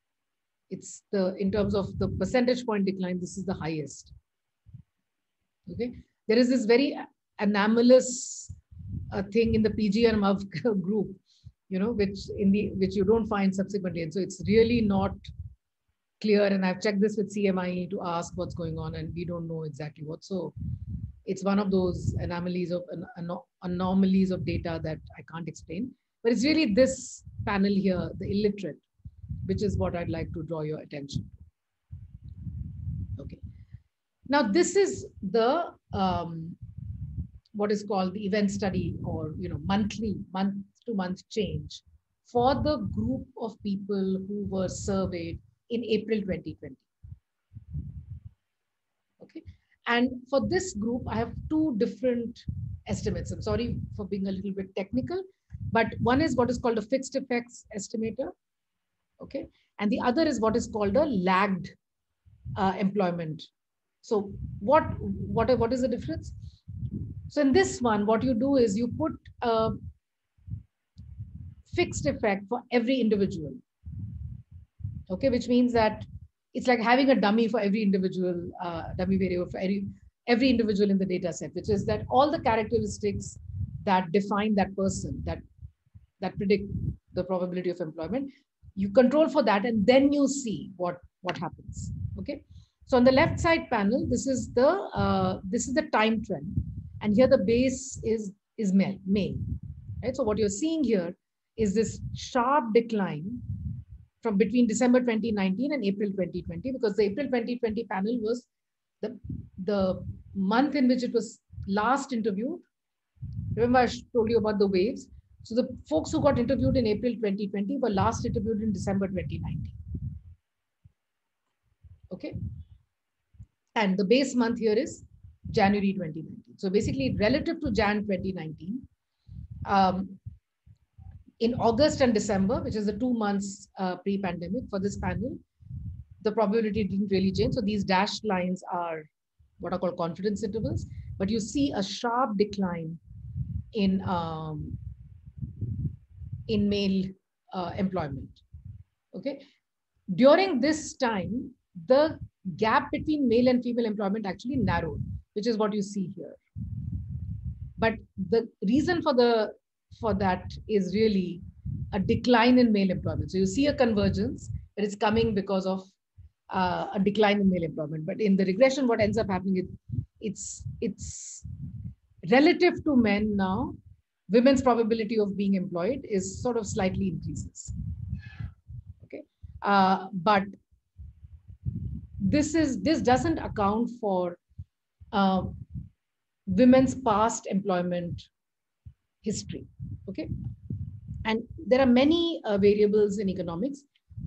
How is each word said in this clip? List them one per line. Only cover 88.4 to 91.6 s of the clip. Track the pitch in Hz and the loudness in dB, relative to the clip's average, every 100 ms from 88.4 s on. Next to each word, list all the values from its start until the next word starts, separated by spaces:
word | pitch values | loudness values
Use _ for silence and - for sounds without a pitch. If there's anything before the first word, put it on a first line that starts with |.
| _ _ - | _ _ -14
you | - 196 | -4 2
control | 269 240 302 320 | 6 6 6 4
for | 302 | 4
that, | 220 202 | 4 2
and | 240 226 190 | 2 2 6
then | 262 285 | 6 6
you | 285 277 | 4 2
see | - 226 156 - - | 0 -4 -6 -8 -6
what, | 175 175 - _ | -6 -6 -12 _
what | 180 165 | -8 -6
happens. | 165 - | -6 -8